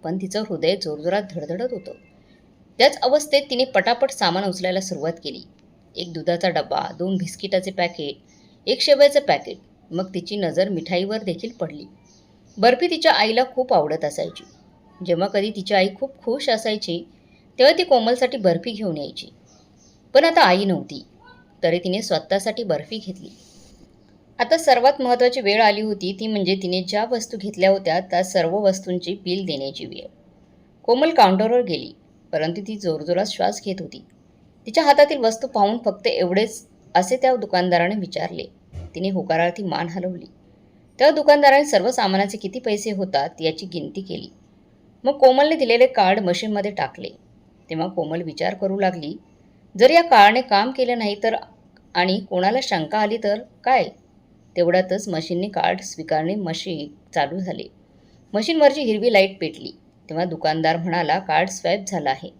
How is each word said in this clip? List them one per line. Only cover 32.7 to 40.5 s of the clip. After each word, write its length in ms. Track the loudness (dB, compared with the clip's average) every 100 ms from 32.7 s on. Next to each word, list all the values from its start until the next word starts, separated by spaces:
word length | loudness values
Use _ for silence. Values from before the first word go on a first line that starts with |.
| -8
जोरजोरात 480 | -6 -6 -2 -2 -2
श्वास 360 | -2 -4 -2 -8
घेत 100 | -8
होती. 260 | -10 -16 -20 _ _ _ _ _ -2
तिच्या 180 | 0
हातातील 340 | 4 6 6 6
वस्तू 300 | 0 -2 -6
पाहून 300 | 0 0 2 -4
फक्त 220 | -2 -2
एवढेच 600 | 0 0 2 0 -4 -20 _ _ 0
असे 220 | 0 2
त्या 180 | 2 2
दुकानदाराने 600 | 0 0 2 2 2 -2
विचारले. 480 | -6 -6 -6 -8 -14 _ _ -16 -14 -6
तिने 140 | -4
होकारार्थी 540 | -4 -2 0 0 -2
मान 240 | -6 -4 -6
हलवली. 380 | -6 -8 -10 -16 _ _